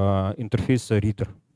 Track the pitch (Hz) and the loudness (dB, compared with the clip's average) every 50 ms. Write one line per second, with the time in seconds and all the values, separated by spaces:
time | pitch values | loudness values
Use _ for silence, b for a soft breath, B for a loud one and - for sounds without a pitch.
0 | 98 98 98 95 95 98 101 - 120 101 - 98 - - 131 120 - - 113 104 | 4 4 2 2 0 -2 -4 -4 -6 -2 -2 -2 0 2 0 0 2 0 0 0
1 | 101 110 104 - - - - - _ _ _ | 2 0 -2 -2 -6 -8 -8 -18 _ _ _